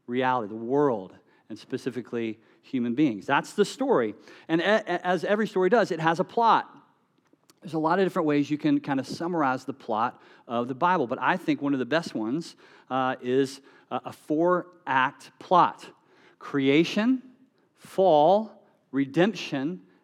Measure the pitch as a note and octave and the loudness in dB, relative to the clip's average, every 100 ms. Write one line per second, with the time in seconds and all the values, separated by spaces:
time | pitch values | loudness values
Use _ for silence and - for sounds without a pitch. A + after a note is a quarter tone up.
0 | - B2 B2+ B2+ G#2 A2 A2+ C#3 D3 G#2+ | -8 -2 0 0 -4 -8 -2 0 2 0
1 | F#2 - _ _ - - - B2+ C3 A#2+ | -8 -18 _ _ -18 -16 -10 -8 -6 -8
2 | G#2+ A#2+ A2+ G#2+ _ _ - B2+ A#2+ A#2+ | -8 -6 -6 -8 _ _ -8 -4 -2 0
3 | D3+ G2 - D#3 E3 - F#3+ - C4+ E3 | 0 0 0 0 0 -2 -2 -2 0 2
4 | A2 - - - - E3 F3+ G#3+ - F3 | 0 -6 -18 -14 -2 0 2 0 0 -4
5 | F3+ F3+ E3+ G#3 G#3 F#3+ F#3 A#3 F#3 E3 | 0 -2 0 0 0 2 4 4 2 0
6 | D#3+ E3 F3+ A#3+ A3+ D3+ - - _ _ | 0 0 -2 2 4 2 0 -16 _ _
7 | _ _ _ _ _ _ E3+ D#3+ D#3 F#3 | _ _ _ _ _ _ -8 -2 0 2
8 | F#3 F#3 D#3 D3 C#3+ D3 D3+ C#3+ C#3+ C3+ | 0 0 0 2 0 -2 0 0 0 -4
9 | C3 - E3+ E3+ C#3 B2+ - - - G#2+ | -4 -6 -4 -2 -2 -2 -8 -12 -4 -2
10 | B2 - - - - A#2+ B2 B2+ F3 F#3 | -2 -4 -20 -20 -6 -4 -4 -2 0 0
11 | A#2+ B2 C3+ F3+ - C#3+ C#3+ C3+ A#2+ D#3 | -2 -2 -2 -2 -2 -2 -2 -2 0 -2
12 | - A2+ A2 D#3 E3 - - - - C3 | -2 -6 -4 -6 -8 -18 -20 -20 -6 -4
13 | B2+ B2+ B2 C3 C3+ - - _ - B2 | -2 -4 -2 0 0 -4 -20 _ -10 -10
14 | A#2+ - - D#3 F3 F3+ F3 - C#3 C3+ | -10 -12 -4 0 2 0 -4 -12 -2 0
15 | C3+ - - - - F3+ B2 - - - | 0 -4 -20 -10 2 4 4 0 -18 -20
16 | _ _ _ - - C#3 C3+ D3+ E3+ G#3 | _ _ _ -20 -6 0 4 4 4 2
17 | A#3 C4 - _ _ _ _ _ - - | 0 0 -4 _ _ _ _ _ -8 2
18 | F#3+ D3+ D#3 G3+ A3 - _ _ _ C3+ | 4 6 6 4 0 -14 _ _ _ -4
19 | C3+ D3 G3+ F3 - C#3 D3 F3+ _ _ | -2 2 0 0 -8 -6 -6 -8 _ _